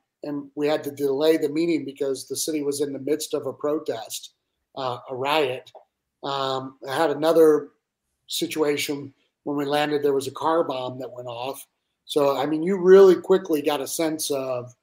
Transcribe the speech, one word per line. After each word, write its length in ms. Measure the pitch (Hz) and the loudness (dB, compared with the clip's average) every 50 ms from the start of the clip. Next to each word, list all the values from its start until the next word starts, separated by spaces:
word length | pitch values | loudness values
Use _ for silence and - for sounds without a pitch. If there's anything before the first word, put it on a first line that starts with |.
| _ _ _ _ - | _ _ _ _ -10
and 260 | 147 147 143 139 139 - | -8 -8 -8 -10 -10 -6
we 120 | 147 147 147 | -4 -2 0
had 160 | 156 147 147 | 0 -2 -2
to 60 | 143 | -6
delay 460 | 135 131 143 139 135 135 151 156 160 156 | -6 -4 -2 -2 0 2 4 4 4 4
the 120 | 156 143 | 2 -2
meeting 340 | 143 156 170 170 170 147 135 | -2 -2 0 0 0 -2 -4
because 420 | 139 131 - 143 135 135 127 - - | -6 -8 -6 -4 -4 -4 -6 -8 -10
the 80 | 135 | -8
city 280 | 127 - - 156 151 143 | -6 -6 -4 -4 -4 -4
was 180 | 143 139 139 | -4 -4 -4
in 120 | 147 139 135 | -4 -6 -6
the 60 | 135 | -6
midst 340 | 131 135 151 147 - - - | -4 -4 -4 -4 -4 -4 -6
of 120 | 147 117 | -6 -6
a 80 | 131 123 | -6 -8
protest, 800 | - - 147 147 160 151 - 127 113 110 - - - - - _ _ _ _ _ _ _ _ _ 139 | -6 -4 -4 -4 -4 -4 -6 -8 -8 -10 -12 -14 -14 -14 -16 _ _ _ _ _ _ _ _ _ -8
uh, 220 | 135 127 120 127 - - | -6 -6 -6 -8 -10 -10
a 60 | 135 | -8
riot. 560 | 123 131 139 147 156 147 127 127 131 - - - - - _ _ _ _ _ _ _ - | -6 -2 0 2 2 2 0 -2 -6 -10 -16 -20 -20 -20 _ _ _ _ _ _ _ -8
Um, 540 | 143 139 139 135 135 131 131 131 135 - _ - 135 | -6 -4 -4 -2 -2 -4 -4 -6 -8 -12 _ -12 -6
I 80 | 131 | -2
had 160 | 143 165 151 | 0 0 0
another 580 | 143 143 151 160 165 165 160 156 151 147 143 - _ _ _ _ _ _ _ _ _ _ _ - | 0 0 0 4 6 6 8 6 6 4 0 -4 _ _ _ _ _ _ _ _ _ _ _ -10
situation 840 | - - 170 147 - 156 156 147 147 135 - - 147 143 135 120 - _ _ _ _ _ - | -8 -6 -6 -4 -2 0 0 0 0 -2 -4 -4 -6 -6 -8 -12 -16 _ _ _ _ _ -10
when 140 | 147 143 143 | -6 -4 -4
we 80 | 143 | -2
landed, 360 | 139 147 147 147 151 151 143 | 0 0 0 0 0 0 0
there 120 | 143 147 139 | 0 2 0
was 140 | 139 127 131 | 0 -2 -4
a 40 | |
car 320 | 127 - 139 156 160 165 170 | -6 -4 -2 0 2 2 0
bomb 340 | 147 135 131 127 127 123 131 | 0 -2 -6 -6 -8 -8 -10
that 120 | 131 120 | -12 -12
went 160 | 120 123 123 123 | -12 -14 -14 -12
off. 380 | 117 117 123 135 135 - - - _ _ _ _ _ _ _ | -10 -10 -8 -10 -10 -10 -14 -20 _ _ _ _ _ _ _
So, 320 | - - 151 143 139 139 127 | -4 0 2 2 2 2 0
I 80 | 131 | -2
mean, 180 | 147 156 156 160 | -2 -2 -2 -2
you 140 | 180 202 190 | -2 -2 2
really 380 | 170 180 190 196 196 190 175 | 6 8 10 12 12 10 8
quickly 460 | 170 - - 190 185 185 - 165 147 | 6 4 2 2 2 2 0 -2 -2
got 200 | 139 151 147 143 | 0 0 -2 -2
a 60 | 135 120 | -2 -4
sense 440 | - - 165 156 156 156 - - | -4 -2 -2 -2 -2 -4 -4 -4
of 420 | 143 139 131 131 127 123 120 120 - _ | -4 -4 -4 -4 -6 -8 -8 -12 -16 _